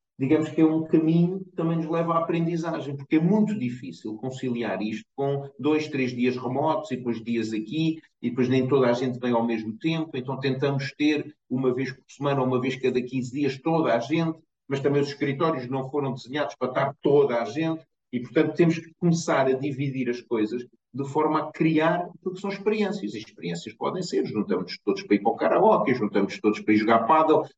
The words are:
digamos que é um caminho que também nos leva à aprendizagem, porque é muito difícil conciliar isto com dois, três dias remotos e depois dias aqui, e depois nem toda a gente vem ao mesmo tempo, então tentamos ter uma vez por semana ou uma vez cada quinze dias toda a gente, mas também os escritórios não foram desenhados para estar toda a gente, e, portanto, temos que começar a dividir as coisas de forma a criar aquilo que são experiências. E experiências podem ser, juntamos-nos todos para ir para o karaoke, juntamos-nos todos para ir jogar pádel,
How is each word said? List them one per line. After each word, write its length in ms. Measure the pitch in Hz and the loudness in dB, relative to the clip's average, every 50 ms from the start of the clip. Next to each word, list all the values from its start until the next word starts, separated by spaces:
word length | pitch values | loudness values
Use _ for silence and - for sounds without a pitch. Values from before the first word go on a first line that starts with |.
| _ _ _ - | _ _ _ -2
digamos 300 | 135 131 156 156 160 - | 0 2 2 2 2 0
que 100 | - 160 | 2 4
é 60 | 160 | 4
um 180 | 156 160 160 160 | 4 4 2 0
caminho 540 | - - 160 160 160 165 170 175 180 190 190 | 2 2 4 4 4 4 4 4 4 2 -2
que 100 | - - | -8 -8
também 260 | - - 165 165 165 | -6 -2 -2 0 0
nos 100 | 165 160 | 0 -2
leva 280 | 156 165 170 170 165 165 | -2 -2 -2 0 0 0
à 20 | |
aprendizagem, 800 | 165 165 - 165 165 165 165 175 160 165 170 156 143 139 139 143 | 0 0 0 0 0 0 0 -2 -2 -4 -4 -6 -6 -6 -8 -8
porque 200 | 139 - - 160 | -10 -2 0 2
é 20 | 156 | 4
muito 380 | 165 185 208 220 202 - 214 | 4 4 4 4 4 2 0
difícil 580 | - 123 123 123 - - - - - - 110 107 | -2 -4 -4 -4 -6 -10 -14 -14 -12 -10 -10 -10
conciliar 680 | - 127 131 131 - 135 127 117 117 117 104 95 95 | -8 -8 -8 -6 -4 -4 -4 -2 -2 -2 -4 -4 -4
isto 240 | 104 110 113 107 - _ _ | -4 -4 -6 -8 -10 _ _
com 340 | - 139 139 143 139 139 139 - - | -4 -2 -2 -2 -2 -4 -8 -8 -4
dois, 280 | 127 151 156 151 147 | 0 2 2 2 0
três 240 | - - 139 127 120 | -2 -2 -2 -2 -2
dias 240 | - 117 123 127 - | -2 0 0 0 0
remotos 560 | - - 120 127 139 156 156 151 - - - | -2 -4 -4 -2 0 0 0 0 -2 -4 -6
e 60 | 131 | -8
depois 260 | 117 123 120 113 107 - | -6 -4 -4 -6 -6 -4
dias 300 | 120 117 113 110 110 110 | -4 -2 -2 -2 -2 -4
aqui, 480 | 104 - - 143 156 160 160 156 - - _ _ _ | -6 -6 -4 -2 0 0 0 -2 -4 -8 _ _ _
e 80 | - 120 | -6 -4
depois 200 | - 131 123 123 | 0 0 2 2
nem 180 | 131 131 127 | 2 2 2
toda 200 | 131 143 135 127 | 4 4 4 4
a 60 | 120 120 | 4 2
gente 260 | 120 131 127 120 - | 0 0 -4 -4 -2
vem 120 | - 123 | -2 0
ao 140 | 120 117 117 | 0 2 2
mesmo 320 | 120 113 110 107 110 110 | 0 -2 -2 -4 -6 -6
tempo, 400 | - - 160 165 160 156 - - | -4 -2 -2 -2 -2 -4 -6 -6
então 220 | 131 123 135 135 127 | -8 -6 -6 -6 -4
tentamos 520 | 135 139 127 131 147 139 139 135 135 - - | -2 -2 -2 0 0 0 0 -2 -4 -6 -4
ter 360 | - 147 151 151 139 - - - _ _ - | 0 2 2 2 0 -2 -8 -12 _ _ -4
uma 240 | 127 127 131 127 120 | -2 0 0 0 0
vez 180 | 131 135 127 | 0 -2 -4
por 120 | - - _ - | -6 -10 _ -20
semana 320 | - - 143 143 139 135 | -10 -4 -2 0 0 0
ou 60 | 127 | 2
uma 120 | 127 127 123 | 2 0 0
vez 160 | 123 135 123 | 0 -2 -2
cada 260 | - - 127 120 123 | -2 -2 0 0 0
quinze 300 | 123 - 131 135 120 120 | -2 -2 -4 -6 -6 -4
dias 260 | 123 147 143 135 127 - | -4 -2 -2 -2 -2 -2
toda 360 | - 165 165 165 156 - - | -2 0 0 2 2 2 0
a 40 | 117 | 0
gente, 400 | - 127 156 165 165 160 160 - _ _ _ _ _ | 0 0 -2 0 0 -2 -4 -6 _ _ _ _ _
mas 120 | - 139 139 | -6 -4 0
também 220 | - 143 139 143 | 0 2 2 2
os 80 | 139 - | 0 0
escritórios 600 | - - - 139 127 135 170 160 - 131 123 120 | -2 -4 -4 -2 -2 0 0 0 0 -2 -4 -4
não 200 | 135 135 131 - | -4 -6 -4 -4
foram 240 | - 147 139 131 117 | -4 -4 -2 -4 -4
desenhados 420 | - - 117 135 151 151 - - | -6 -8 -6 -4 -4 -4 -4 -4
para 140 | - - - | -4 -4 -4
estar 260 | - - 139 139 - _ | -2 0 -2 -2 -2 _
toda 400 | - 151 143 147 139 131 120 117 | 2 4 6 6 6 4 2 0
a 40 | 113 | -2
gente, 400 | 110 - 151 165 160 160 160 - _ _ _ _ _ | -2 -2 -2 -2 -2 -2 -4 -8 _ _ _ _ _
e, 80 | - 123 | -8 -8
portanto, 360 | 123 - - 160 147 151 - | -6 0 2 2 2 2 4
temos 240 | - 170 165 165 - | 4 4 4 2 0
que 120 | - - - | -4 -12 -8
começar 500 | - - 170 165 160 - - 156 135 135 | -2 0 2 2 2 0 0 0 2 2
a 60 | 135 131 | 2 2
dividir 560 | 127 139 147 127 127 143 139 127 131 123 120 | 0 0 -4 -4 -4 -4 -4 -2 -2 -2 -2
as 120 | 120 120 | -4 -4
coisas 440 | 110 - 120 110 107 107 120 123 123 - _ _ _ _ - | -4 -4 -2 -2 -2 -2 -2 -6 -8 -10 _ _ _ _ -8
de 120 | 127 139 139 | -8 -6 -4
forma 320 | - 156 151 156 156 151 | 0 0 0 2 0 0
a 100 | 147 - | -2 -4
criar 540 | - - 165 160 160 151 156 165 170 - - | -2 0 2 2 4 4 2 2 2 0 -2
aquilo 280 | - - - - 185 180 | -6 -10 -10 -8 -8 -8
que 60 | - | -6
são 100 | - 196 | -6 -6
experiências. 640 | 196 196 - 220 220 214 208 190 - - - 107 - | -6 -4 -2 0 0 0 0 -2 -2 -4 -6 -8 -8
E 40 | 107 | -10
experiências 560 | - - - - 160 170 170 - - 85 - | -12 -14 -14 -10 -8 -8 -8 -8 -10 -12 -10
podem 260 | - 127 143 - 185 | -8 -6 -6 -4 -6
ser, 240 | 185 - 98 98 98 | -6 -2 -2 -2 -2
juntamos-nos 540 | - 107 107 98 101 95 90 92 - - - | -2 -2 -2 -2 0 -2 -2 -4 -6 -10 -6
todos 240 | - 104 98 - 101 | -2 -2 -2 0 2
para 120 | - 101 | 2 2
ir 40 | 98 | 4
para 120 | - - | 4 2
o 40 | - | 0
karaoke, 580 | - - - - - 185 220 208 - - - 123 | 2 2 2 4 6 6 6 6 4 4 0 0
juntamos-nos 480 | - 107 101 - 104 98 95 - - | 0 0 0 0 0 0 0 -2 0
todos 180 | - 107 104 - | 0 0 0 2
para 120 | - - 110 | 2 2 4
ir 40 | |
jogar 280 | 107 104 110 117 113 - | 4 4 4 4 4 4
pádel, 380 | - 156 156 160 160 151 - - - - | 4 4 6 6 6 4 4 2 -2 -8